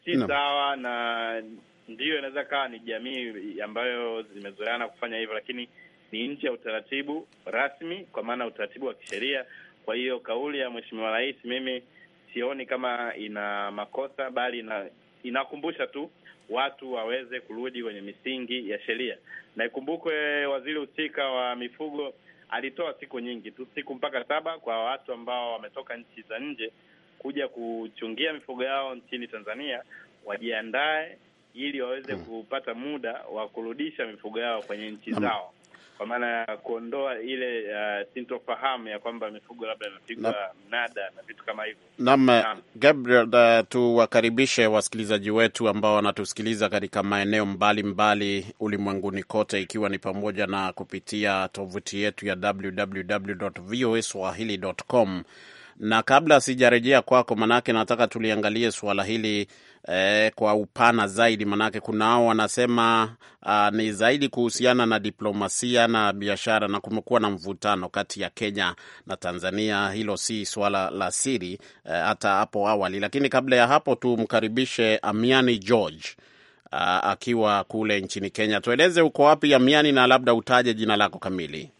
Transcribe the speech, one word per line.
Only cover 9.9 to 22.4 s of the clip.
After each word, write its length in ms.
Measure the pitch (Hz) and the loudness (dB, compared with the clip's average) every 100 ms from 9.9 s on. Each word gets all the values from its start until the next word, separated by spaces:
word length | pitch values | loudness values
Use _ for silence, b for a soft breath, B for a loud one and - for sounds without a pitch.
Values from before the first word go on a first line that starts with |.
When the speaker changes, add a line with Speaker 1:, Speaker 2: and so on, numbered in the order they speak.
| 117 | -6
Speaker 1:
hiyo 240 | 127 127 | -4 -6
kauli 400 | - 117 143 143 | -6 -6 -4 -6
ya 100 | 127 | -6
Mheshimiwa 420 | 120 113 113 110 | -8 -12 -8 -4
Rais 240 | 110 131 139 | -2 -4 -6
mimi 400 | 120 127 131 127 _ b b _ _ | -8 -6 -6 -8 _ b b _ _
sioni 320 | - 123 139 127 | -6 -6 -6 -8
kama 500 | 127 127 120 120 - | -6 -4 -4 -6 -8
ina 560 | 107 104 104 101 101 | -10 -8 -6 -6 -6
makosa, 580 | 104 104 - 135 - 131 | -8 -10 -8 -10 -8 -8
bali 300 | 123 123 120 | -4 -4 -6
ina-, 300 | 110 107 98 _ _ _ | -8 -8 -10 _ _ _
inakumbusha 640 | 127 127 135 147 156 156 131 | -6 -6 -6 -8 -8 -6 -8
tu 220 | 139 160 _ b b _ | -8 -12 _ b b _
watu 440 | 113 139 - 131 | -4 -4 -6 -10
waweze 460 | 120 113 123 127 123 | -8 -6 -6 -6 -12
kurudi 440 | - 110 127 123 | -12 -10 -10 -8
kwenye 180 | 117 104 | -10 -10
misingi 680 | 98 98 131 131 120 127 107 | -14 -14 -10 -8 -8 -8 -6
ya 100 | 110 | -10
sheria. 380 | - 113 123 - B B B - | -6 -6 -6 -8 B B B -8
Na 100 | 117 | -6
ikumbukwe 800 | 139 135 165 165 151 151 147 143 | -6 -8 -8 -4 -4 -2 -2 -2
waziri 340 | 139 123 151 | -4 -4 -8
husika 500 | 143 - 151 151 139 | -8 -6 -6 -4 -4
wa 260 | 127 123 123 | -2 -4 -6
mifugo 580 | 120 - 156 147 139 - b b | -10 -10 -10 -8 -10 -12 b b